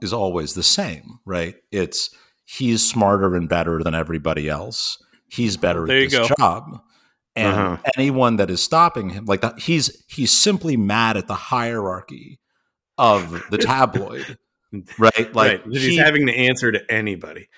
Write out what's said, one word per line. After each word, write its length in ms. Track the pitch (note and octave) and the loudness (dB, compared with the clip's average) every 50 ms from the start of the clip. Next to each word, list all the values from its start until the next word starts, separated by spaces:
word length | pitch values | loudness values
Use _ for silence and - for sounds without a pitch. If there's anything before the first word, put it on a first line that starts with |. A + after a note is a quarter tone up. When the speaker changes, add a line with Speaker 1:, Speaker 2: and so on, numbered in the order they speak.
| - | -8
Speaker 1:
is 100 | F#2 F#2+ | -6 -4
always 400 | A#2+ G2+ F#2+ F2 F2 D#2 D2 - | -2 -2 -2 -2 -2 -4 -6 -4
the 80 | F#2 E2+ | -2 0
same, 580 | - - - G3+ D3+ E2+ D2 - - - - - | 2 2 0 -2 -4 -8 -12 -14 -20 -20 -18 -12
right? 300 | - F#2+ F2 E2 F2 - _ _ _ - | -8 -6 -4 -4 -6 -8 _ _ _ -4
It's, 380 | G2+ F2+ D#2 - - - - - _ _ _ _ _ _ | -4 -2 -2 -4 -6 -6 -8 -10 _ _ _ _ _ _
he's 420 | - - - C3+ A#2+ A#2 A2 - | -16 -8 -4 0 0 2 2 2
smarter 480 | - - A#2+ G#2 G2 G2+ G2 G2 F#2+ F2+ | 2 2 2 2 4 4 4 2 2 0
and 140 | F2+ E2+ D#2 | 0 0 0
better 340 | F2 E2+ E2 E2+ E2 D#2+ D#2+ | 0 0 0 0 -2 -2 -2
than 120 | E2 D#2+ | -2 -2
everybody 520 | E2 D#2+ D#2 E2 D#2+ D2 D#2+ D#2 D#2 D2 D2+ | -2 -4 -4 -6 -4 -4 -4 -4 -4 -4 -4
else. 540 | D2+ D2 F2+ A#2 B2 - - - - - _ _ _ _ _ _ | -6 -6 -8 -8 -8 -6 -6 -6 -8 -10 _ _ _ _ _ _
He's 280 | - - A#2 A2+ F#2+ | -6 -4 -2 -2 -2
better 300 | E2 - F#2 F2 E2+ E2 | -2 0 0 0 0 0
Speaker 2:
There 100 | D#2+ C3 | 0 2
Speaker 1:
at 60 | C3+ C3+ | 2 2
Speaker 2:
you 60 | C3 | 2
Speaker 1:
this 180 | C#3 B2+ A#2 A#2 | 2 2 2 2
Speaker 2:
go. 60 | C3+ - | 2 4
Speaker 1:
job. 440 | C3 F#2+ E2+ A2+ A#2+ - - A#2 - _ _ _ _ _ _ _ _ _ - | 4 2 2 0 -6 -12 -18 -20 -20 _ _ _ _ _ _ _ _ _ -4
And 200 | A2+ A2 G2+ G2 | -2 0 0 2
Speaker 3:
Uh-huh. 200 | G#2 G2 F#2 F2 F2 - C#3 B2+ | 2 0 0 -2 -4 -4 -4 -2
Speaker 1:
anyone 400 | - C3+ C#3 C3+ C3 B2+ A#2+ A#2 | 0 0 0 2 2 2 2 2
that 140 | G#2 G2+ F#2 | 2 0 0
is 100 | F#2 F2 | 0 -2
stopping 480 | - - D#3 D#3+ E3+ E3+ - - G#2 F#2 | -2 0 2 4 4 4 2 -2 -6 -8
him, 140 | F2+ G2+ A2 | -8 -6 -4
like, 160 | G#2 G2 F#2 | -2 -2 0
that, 180 | - A2+ - - | 0 -4 -6 -6
he's, 440 | - - E3 D#3+ B2+ - - - _ - | -2 0 0 0 0 -2 -4 -8 _ -14
he's 240 | - - C3 A2 - | -8 -4 0 2 2
simply 440 | - - G#3+ G3+ F3+ - E3 C#3+ | 4 4 2 0 0 0 0 0
mad 400 | A#2 G#2 G2 G2+ A2+ A#2 A2+ A2 | 0 2 2 2 2 2 2 0
at 120 | G2+ F#2 - | -2 -4 -6
the 60 | G#2 | -8
hierarchy 1080 | F#2 - - C3 B2 A#2 A#2 A#2 A2+ G2+ F#2+ F#2 F#2 E2+ - - B2 - - C#3 - _ _ _ _ _ _ _ _ _ _ _ | -8 -6 -4 -2 -2 -2 -2 -4 -4 -4 -4 -6 -8 -10 -14 -18 -20 -20 -20 -20 -20 _ _ _ _ _ _ _ _ _ _ _
of 480 | - B2 A#2 G#2 G2+ F2+ E2 E2 E2+ - - | 2 4 4 4 4 2 -2 -8 -10 -8 -4
the 80 | G2 G#2+ | -2 0
Speaker 3:
<laughs> 0 | |
Speaker 1:
tabloid, 800 | A2+ A2+ C3 C3+ C3+ A2+ - B2 G2 F#2+ - - - - - - _ _ _ _ _ _ - G2+ F2 - - - | 0 2 2 2 2 2 0 -2 -6 -6 -8 -10 -12 -12 -14 -18 _ _ _ _ _ _ -14 -14 -14 -10 -2 4
right? 340 | A2+ A2 A2 A2 A#2 A2+ A2+ | 4 4 6 4 0 0 2
Like, 20 | |
Speaker 3:
Right, 280 | A2+ A2 A2 G#2 F#2+ - | 2 4 4 2 0 -4
'cause 80 | G#2+ A#2+ | -6 -4
he's 100 | C3+ C3+ | -2 0
Speaker 1:
he, 120 | B2+ E3+ E3 | 2 4 4
Speaker 3:
having 280 | D3+ D#3 D3+ D3 D3 | 4 4 4 2 2
to 80 | B2+ A#2 | 2 2
answer 380 | B2 B2+ B2+ B2+ - B2+ A#2+ A2 | 2 2 2 2 2 0 0 0
to 200 | G2+ - - A2+ | 0 -2 -2 -2
anybody. 560 | A2 G#2+ G#2+ G2 F2 - D#2+ D#2 F2 - _ _ | -2 -2 -4 -6 -8 -10 -14 -16 -16 -20 _ _